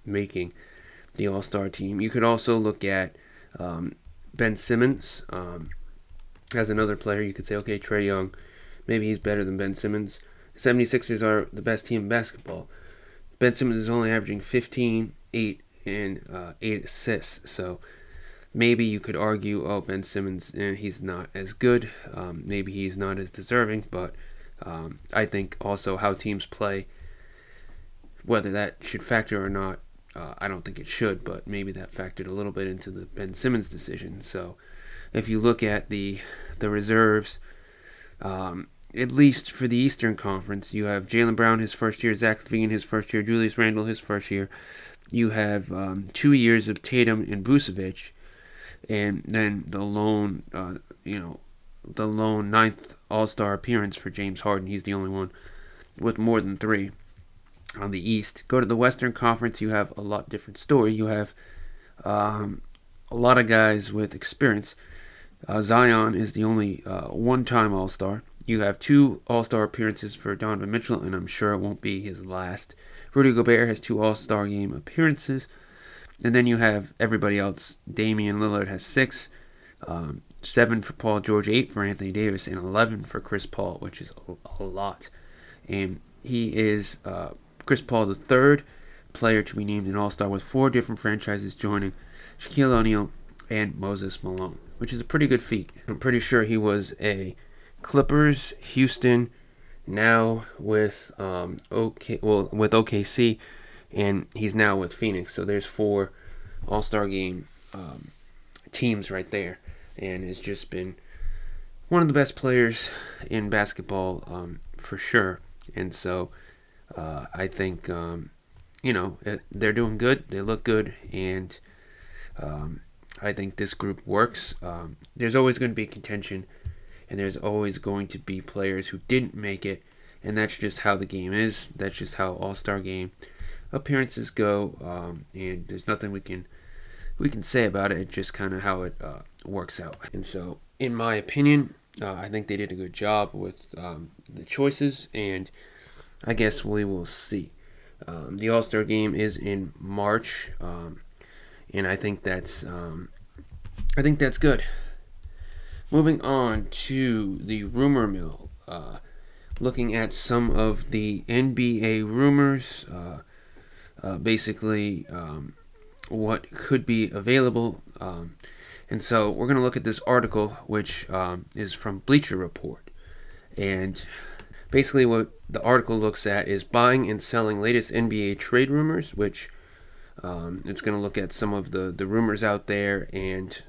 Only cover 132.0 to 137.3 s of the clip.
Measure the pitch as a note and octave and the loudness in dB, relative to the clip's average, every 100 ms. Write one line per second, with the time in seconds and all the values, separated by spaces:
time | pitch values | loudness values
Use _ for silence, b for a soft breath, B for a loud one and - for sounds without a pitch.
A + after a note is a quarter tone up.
132 | G2+ - F#2+ F2+ F#2+ G2 - G2 F#2 F#2 | -8 -4 -4 -2 -6 -6 -4 -2 -2 -6
133 | F#2 - B B B B B C3+ C#3 C#3 | -6 -10 B B B B B -6 0 0
134 | B2+ - A#2 - G#2 G2+ G#2 - E2 F2+ | 0 -4 -6 0 2 2 0 -6 -10 -8
135 | F2 E2 D2 F#2+ F#2 F2+ E2 F#2 - G#2+ | -8 -12 -14 -10 -8 -6 -8 -8 -4 -4
136 | G#2 G2 - F#2 - b b b b b | -4 -8 -8 -10 -12 b b b b b
137 | b b C#3+ | b b -2